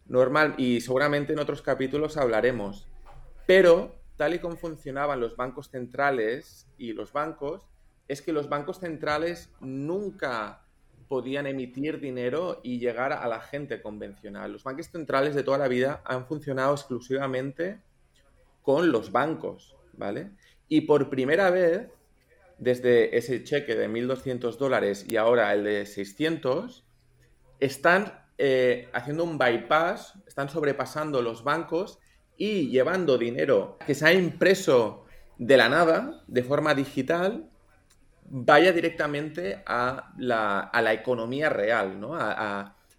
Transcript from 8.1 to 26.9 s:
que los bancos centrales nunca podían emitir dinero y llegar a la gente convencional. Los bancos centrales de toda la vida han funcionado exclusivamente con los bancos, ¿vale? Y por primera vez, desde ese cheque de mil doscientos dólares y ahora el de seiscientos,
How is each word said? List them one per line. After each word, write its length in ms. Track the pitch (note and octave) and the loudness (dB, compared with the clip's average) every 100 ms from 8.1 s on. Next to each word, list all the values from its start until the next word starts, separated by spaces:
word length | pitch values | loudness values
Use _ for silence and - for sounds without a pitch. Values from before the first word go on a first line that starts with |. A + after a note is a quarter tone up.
| C#3 | -10
que 100 | - | -4
los 160 | D#3 C#3+ | -4 -2
bancos 300 | D3 D3 F3+ | -6 -6 -8
centrales 720 | F3 D#3 D3+ D3+ E3+ E3+ - _ | -8 -6 -4 -2 -2 -6 -14 _
nunca 1040 | C3 C3+ D3 F#3 G3+ G3 D3 A#2 G#2 - _ _ _ _ - | -10 -8 -6 -4 -6 -6 -6 -4 -6 -12 _ _ _ _ -6
podían 380 | C3 A#2+ C#3 C#3+ | -6 -4 -6 -4
emitir 540 | C3+ B2 B2+ D3+ D3 | -6 -8 -6 -6 -6
dinero 600 | C3+ B2+ B2 D3 F3+ - | -8 -4 -2 -2 -4 -6
y 160 | B2+ B2 | -6 -4
llegar 340 | A#2+ A2+ C3 | -2 -2 -4
a 140 | D3 A#2+ | -2 -4
la 120 | A2 | -6
gente 440 | - C#3+ C#3 A2 | -8 -10 -8 -10
convencional. 680 | A2 G#2 G#2 G2+ G#2 G2+ G2+ | -10 -12 -14 -14 -16 -12 -12
Los 120 | G#2 | -10
bancos 240 | C3+ C3+ E3 | -12 -10 -10
centrales 480 | E3+ D3 C#3 C#3+ C#3+ | -12 -2 0 2 0
de 80 | |
toda 160 | C3 C#3 | 0 0
la 80 | C3+ | 2
vida 340 | B2 C3 D3 - | 2 0 -2 -6
han 200 | B2+ B2+ | -8 -6
funcionado 480 | D#3 C#3+ C3 C3+ | -8 -6 -2 0
exclusivamente 1080 | C#3+ - A#2+ B2 C3 C3+ B2+ C3+ C#3+ F3 G#3 _ _ _ _ _ _ _ _ | 0 -4 -10 -4 -4 -2 -4 -6 -6 -8 -8 _ _ _ _ _ _ _ _
con 280 | - C#3 E3+ | 0 4 4
los 200 | A#2+ G2 | 2 0
bancos, 680 | A#2+ D3 D#3 G2 F#2 _ _ _ | 0 0 -2 -8 -10 _ _ _
¿vale? 380 | - G#2 A#2 F#3+ - _ _ _ | -8 -6 -6 -10 -18 _ _ _
Y 140 | D#3 | 0
por 300 | D3+ D3 C#3 | 4 4 4
primera 400 | C3 B2+ E3 F#3+ | -2 2 2 4
vez, 400 | F3+ E3+ F3+ B3 - _ _ _ _ _ _ | 4 2 2 -4 -18 _ _ _ _ _ _
desde 580 | A#2+ B2 B2 A#2+ A2 A#2 | -2 2 4 6 4 0
ese 280 | A#2+ A#2+ | -2 -6
cheque 320 | - D3 C#3+ A2 | -2 -4 -2 -2
de 120 | G#2+ | -2
mil 200 | A2+ B2 | -2 -4
doscientos 500 | C3 C3+ B2 A#2+ A2 | -4 -6 -4 -4 -2
dólares 480 | C#3 A#2+ G2+ G2 - | 0 2 0 -2 -2
y 80 | A2+ | 2
ahora 380 | A2+ A#2+ G#2 | 4 4 4
el 100 | G#2 | 2
de 220 | G#2 G#2 G2 | 0 -2 -4
seiscientos, 1040 | - G2 - D#3 D#3+ C3 C#3+ B3 - _ | -8 -10 -4 -4 -2 -2 -2 -4 -16 _